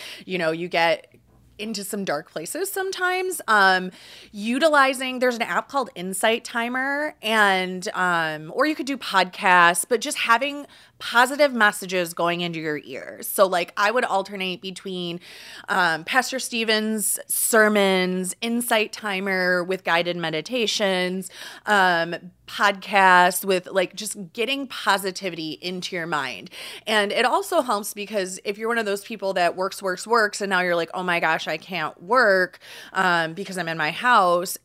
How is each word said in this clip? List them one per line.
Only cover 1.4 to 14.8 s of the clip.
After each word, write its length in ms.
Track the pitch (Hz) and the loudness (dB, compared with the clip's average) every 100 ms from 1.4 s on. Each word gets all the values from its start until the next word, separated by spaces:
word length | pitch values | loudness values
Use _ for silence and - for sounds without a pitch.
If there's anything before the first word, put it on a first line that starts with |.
| _ - | _ -14
into 260 | 214 202 | -10 -8
some 200 | 190 208 | -8 -6
dark 260 | 185 151 - | -4 -4 -6
places 400 | - 160 302 381 | -12 -10 -8 -6
sometimes. 680 | 392 381 370 359 370 381 370 - | -6 -6 -4 -2 -2 -4 -6 0
Um, 420 | 214 190 185 185 - - - - | 4 6 4 0 -10 -20 -20 -18
utilizing, 880 | 202 214 254 330 294 269 262 262 254 | -8 -4 0 4 6 4 2 -6 -2
there's 160 | 254 233 | -2 0
an 60 | |
app 260 | 226 180 - | -2 -2 -2
called 180 | 277 214 | -4 -4
Insight 500 | - 180 190 220 233 | -6 -8 0 0 0
Timer, 680 | 240 240 233 254 269 285 302 - | -2 -4 -4 -2 -2 -2 -4 -6
and, 640 | 214 220 202 190 185 185 185 | -2 4 4 4 0 -4 -6
um, 580 | - 180 170 160 151 156 | -2 0 2 0 -4 -6
or 120 | 226 302 | -2 -2
you 80 | |
could 100 | 311 | -2
do 140 | 262 269 | -6 -8
podcasts, 880 | - 190 185 - 202 180 170 180 - | -2 2 2 0 4 8 8 4 0
but 140 | 233 | -2
just 160 | 269 - | -2 -4
having 480 | - 233 285 285 277 - - _ | 2 2 2 -6 -12 -18 -20 _
positive 560 | - 233 247 277 285 | -2 2 2 4 2
messages 580 | 247 208 196 185 185 170 | 4 2 2 -2 -2 -2
going 300 | 170 170 170 | -2 -2 0
into 160 | 175 160 | -4 -6
your 180 | 156 147 | -4 -6
ears. 420 | - 123 - 101 - | -8 -12 -12 -12 -4
So, 200 | - 190 | 2 2
like, 260 | 180 175 - | 2 -2 0
I 140 | 208 | 0
would 140 | 240 | 0
alternate 560 | 240 196 196 202 185 180 | 0 -2 -4 -6 -6 -6
between, 600 | 190 180 | -10 -12